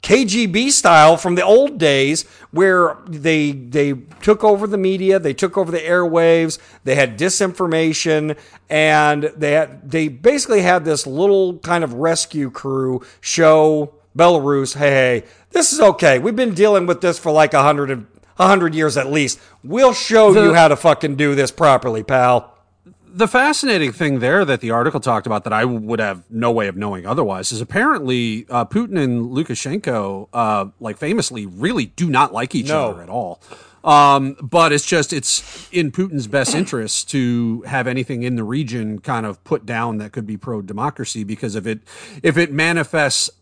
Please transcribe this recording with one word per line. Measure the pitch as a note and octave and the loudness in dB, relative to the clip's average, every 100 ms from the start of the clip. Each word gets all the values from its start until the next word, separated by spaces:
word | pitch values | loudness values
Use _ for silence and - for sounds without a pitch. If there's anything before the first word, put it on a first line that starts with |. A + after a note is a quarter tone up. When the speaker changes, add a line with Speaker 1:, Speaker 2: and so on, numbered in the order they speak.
Speaker 1:
K | - A3 | 2 2
G | B3 G3+ A3+ | 2 0 -2
B | F3+ C4 | 0 0
style | C#4 F#3 E3 D3+ E3 | 2 4 8 8 6
from | F#3 | 2
the | F3 | 0
old | F3+ A3 C#4+ C#4 | 4 4 4 2
days | D#3 C#3 C3+ D3+ - - - | 2 2 2 -2 -6 -16 -10
where | D#3 F#3+ F#3 E3+ D3 - | 0 2 4 2 -2 -12
they, | D#3+ C#3+ D#3+ D3 | -6 -2 0 0
they | C#3 B2 C3+ C#3+ C3+ - - | -4 -6 -2 -2 -2 -10 -6
took | - G#3+ | 0 2
over | G#3+ G3+ G#3 | 4 2 0
the | G3+ | -2
media, | F#3+ F#3+ F#3+ F#3+ | -2 0 2 2
they | D#3+ | 0
took | C3+ F#3+ F#3 | -2 -4 -2
over | F3 | -2
the | E3+ | -4
airwaves, | D#3+ F3 F3 E3 E3 E3 E3 D#3 - _ | 0 0 2 2 4 4 2 -4 -16 _
they | - | -4
had | C3+ C3+ G#2+ | 0 0 0
disinformation, | E3 - F#3+ F3+ F3+ D#3+ D#3+ D#3 E3 D#3 D3+ D3+ - - _ | -4 -2 -4 -4 -2 0 0 -2 -2 -2 -2 -8 -12 -20 _
and | D#3 D#3 D3+ D3+ D3 D3 D3+ | 0 2 4 2 0 -2 -4
they | D3+ | 0
had, | D3 D3+ C3 C#3 | 0 0 -6 -6
they | D#3+ D#3 | -4 -4
basically | B2+ F#3 C#4+ - G#3+ | 0 0 2 0 0
had | F3+ F3+ D#3+ | 2 2 0
this | D3 - | -4 -4
little | C3+ G3 G3 F#3+ F3 | -2 2 2 2 -4
kind | - F3 | -4 -2
of | D#3 | -2
rescue | A#2+ D#3+ E3 - D#3 C#3 | -2 -2 -2 -4 -6 -6
crew | - C#3 C3+ C3 B2+ - _ | -8 -6 -4 -4 -4 -8 _
show | - - D#3+ D#3 D#3 D3+ D3 _ _ C3 | -8 2 4 6 4 2 -4 _ _ 2
Belarus, | E3+ E3+ C#3 C#3+ C3+ | 4 4 2 -2 -2
"Hey, | C#3+ C#3+ | 0 2
hey, | C#3 B2+ A#2+ - _ _ | 2 2 0 -6 _ _
this | F4 E4 | -2 0
is | D4+ | 4
okay. | G#3+ - E3 C3 | 4 4 2 2
We've | E3 | 0
been | A3+ B3 | -2 -2
dealing | F3 G#3 G3+ F3 | 2 2 2 0
with | F3 | -2
this | F3 E3 | -2 -4
for | E3 | 0
like | D#3 D3+ | 2 4
a | D3+ | 4
hundred, | C#3 D3 C#3 C3 G#2 _ _ _ | 2 2 -2 -6 -10 _ _ _
a | F#3 | 4
hundred | G3 E3+ | 4 2
years | D#3 D#3 C#3 | 0 -2 0
at | C3+ | -2
least. | D3 C3+ - _ _ | -2 -2 -4 _ _
We'll | B2 G3+ C4 | -8 2 4
show | A3+ - A3 G#3+ | 2 0 6 8
Speaker 2:
The | G3 | 8
Speaker 1:
you | G#3 | 6
how | E3 D#3+ | 6 6
to | C#3+ | 4
fucking | E3+ D3 D#3 C#3 | 2 2 0 -2
do | D3 | 0
this | C#3 C3 | 0 -2
properly, | - D#3+ C3 C3 A2 | 2 2 4 0 -6
pal." | G#2+ C3 B2 B2 - _ _ _ _ _ _ | -2 2 4 2 -2 _ _ _ _ _ _
Speaker 2:
The | F3+ A3 | -2 0
fascinating | B3+ C#4 D4 C#4 G3+ D3 | 2 2 0 0 0 -2
thing | - D#3+ C#3 | -2 -2 0
there | B2 F3+ | 0 0
that | F3+ B2+ | 0 -2
the | A#2 | -2
article | A#2 B2 D3 | -2 -2 -2
talked | A#2+ A2+ G2+ | -2 -4 -2
about | G#2+ | -6
that | F#2+ | -2
I | G#2+ B2 | -2 -2
would | A#2+ G#2+ A#2 | -4 -6 -4
have | G#2+ F#2 _ | -4 -6 _
no | A2+ A#2 | -4 -2
way | A2+ G#2 | 0 -2
of | F#2 | -6
knowing | G#2 F#2 | -8 -8
otherwise | F2+ C3 A#2+ F#2+ F#2+ | -6 -4 -4 -4 -8
is | A2 | -8
apparently, | A#2 G3 B3+ B3 C3+ B2+ A#2 A2 A2+ | -6 -2 0 -2 -2 -2 -2 -6 -6
uh, | B2 | -4
Putin | A2+ G#3 A#3 F#3+ | -2 -4 -4 -4
and | C3+ A#2+ A#2 | -2 -2 -4
Lukashenko, | B2+ D#3+ A#2 C#3 F3+ G3+ A#2+ G2+ G2 G#2 | -6 -6 -8 -8 -8 -6 -6 -6 -10 -10
uh, | A#2+ A2+ G#2+ G2 _ | -4 -2 -2 -4 _
like, | A#2 G#2 | -14 -10
famously | D3+ A3 - B2 | -6 -4 -4 -8
really | G2+ F2+ C#3+ A#3+ | -12 -6 -4 -4
do | A2+ - E3+ | -6 -4 -2
not | C3 C#3+ | 0 0
like | A2+ C3 | -2 -6
each | C#3+ C3 | -6 -2
Speaker 1:
No. | D3+ B2+ | -2 -2
Speaker 2:
other | F2 | -6
at | E2+ | -10
all. | A2 G2 E2+ _ - _ _ | -10 -8 -12 _ -20 _ _
Um, | - D3 C#3+ C#3 C3+ C#3 | 2 6 6 4 0 -8
but | D3+ F3 E3 | -4 0 2
it's | D3 - | 0 0
just, | E3+ C#3+ | -2 -2
it's | D#3 B2+ - - - - | -6 -4 -6 -6 -20 -8
in | F3+ D#3 | -6 -4
Putin's | B2+ F#3+ D3+ A2 | -4 -6 -6 -4
best | C#3 B2+ | -2 -2
interest | D3 F#3 C3+ A2 - - | -4 -4 -6 -6 -8 -6
to | C#3+ B2 A#2+ A#2 A2+ - | -4 -2 -2 -2 -6 -6
have | C3+ B2 | -4 -4
anything | B2+ B2+ B2+ | -4 -6 -6
in | B2 B2 | -6 -6
the | |
region | G#2+ C3 C#3+ A#2+ G#2+ G#2+ | -6 -6 -6 -6 -8 -10
kind | - B2 A2 | -8 -6 -6
of | G2 | -12
put | _ D#3 G#2+ | _ -6 -4
down | A#2 A#2 G#2+ | -6 -4 -6
that | G#2 | -10
could | - G#2+ | -12 -10
be | G#2+ | -12
pro-democracy, | - A2+ F#2+ G2 C#3 - B2 A#2 | -10 -10 -10 -8 -8 -8 -12 -10
because | G2+ G#2+ A#2+ | -10 -10 -8
if | G#2 G2+ | -8 -8
it, | A2 _ - - E3+ | -10 _ -20 -20 -4
if | E3 D3+ | 0 0
it | E3+ | -2
manifests | C#3 D#3+ E3+ D3+ E3 C#3+ - - _ | 0 0 0 -2 0 0 -2 -6 _